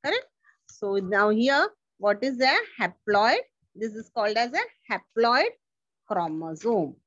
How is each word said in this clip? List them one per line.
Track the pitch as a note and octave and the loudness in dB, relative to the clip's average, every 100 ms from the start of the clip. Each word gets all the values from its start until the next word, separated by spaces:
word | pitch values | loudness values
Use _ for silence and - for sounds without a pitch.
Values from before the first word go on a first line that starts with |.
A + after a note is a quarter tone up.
Correct? | C#4 A#4 - _ _ _ _ | -4 -4 -6 _ _ _ _
So | - G3+ G3 | -10 -4 -4
now | F#3+ G3+ G#3 | 0 2 2
here, | G#3+ B3 C#4+ G4+ _ _ _ | 2 2 2 0 _ _ _
what | G3+ G3+ | 0 0
is | C4 B3 | -2 0
a | C4 F4+ A4 - | 2 2 -2 -6
haploid? | G3 - - G#3 A3 F#4 C5 _ _ | -6 -4 0 2 4 2 -2 _ _
This | - A3 | -10 -10
is | G#3+ A3 | -10 -10
called | A#3+ G#3 G#3+ | -2 -2 0
as | A#3+ | -2
a | D#4+ A#4 _ - | -2 -6 _ -10
haploid | G3 _ A3+ A#3 B3+ A4 - _ _ _ _ _ | -10 _ 0 2 4 0 -4 _ _ _ _ _
chromosome. | G3+ E3+ D#3 D#3+ D#3 A3 A3 D3 - | -4 -2 -6 -8 -6 -2 0 -2 -8